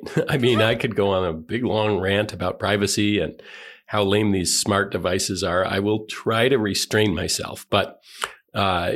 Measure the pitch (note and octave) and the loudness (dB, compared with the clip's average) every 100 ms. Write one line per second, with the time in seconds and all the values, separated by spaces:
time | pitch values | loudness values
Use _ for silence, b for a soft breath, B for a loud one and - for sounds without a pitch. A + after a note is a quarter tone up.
0 | - - - C#3+ A#2+ A2+ A2 A#2+ B2+ G#2 | -6 -4 -2 0 2 4 2 2 -2 0
1 | G2+ F#2+ F2+ E2 D#2+ A#2 A#2 G#2+ G#2+ G2 | 2 2 0 -4 -6 -4 -2 0 0 0
2 | F#2 G2+ G#2 F#2 F2+ - G2 G#2 G2+ - | 2 0 0 -2 -4 -2 0 2 0 2
3 | G#2 G#2 D#2 - B B B B B G#2+ | 2 2 0 -6 B B B B B 0
4 | G2 G#2 G#2+ F#2+ F2 - - G2+ G2+ F#2+ | 2 2 4 2 0 0 2 0 0 -2
5 | F2+ F#2+ - F#2 F#2 F2+ F#2 G2+ G2+ A2 | 0 0 -2 -2 0 0 0 0 0 -2
6 | - - - A2+ B2 C3+ G#2 F#2+ - A2 | -4 -8 -2 2 4 2 0 -2 0 2
7 | G#2+ E2+ E2+ - - - - G2+ F#2 - | 2 2 -2 -4 -6 -12 0 0 0 -4
8 | B B B B B - G2 F2+ - | B B B B B -2 0 0 0